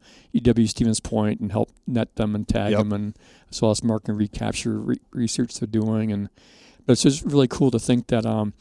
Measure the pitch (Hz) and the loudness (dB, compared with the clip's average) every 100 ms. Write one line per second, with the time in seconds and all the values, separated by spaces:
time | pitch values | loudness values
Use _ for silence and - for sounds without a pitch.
0 | _ - _ - 123 117 110 - 117 110 | _ -20 _ 0 2 4 2 2 0 0
1 | - 110 104 - 107 104 - _ - 120 | -2 -2 0 -2 -4 -2 -4 _ -4 -2
2 | 113 - 107 104 104 113 104 104 104 101 | -2 -2 -2 -2 -2 -2 0 0 0 -2
3 | 104 - _ - _ - 110 104 117 110 | -6 -10 _ -20 _ -2 0 2 0 -2
4 | - 107 104 - 110 - 117 107 117 123 | -2 -2 -2 -2 -6 -4 -4 -4 -2 -4
5 | _ - 117 - 120 - 113 110 110 110 | _ -4 -2 -2 -4 -6 -4 -2 0 0
6 | 110 101 98 _ - - - _ - 120 | -2 -4 -6 _ -20 -20 -20 _ 2 4
7 | 151 139 - 143 131 - 139 117 - 120 | 4 2 2 2 2 2 2 2 2 0
8 | - 120 113 110 104 - | 2 0 0 0 -2 -6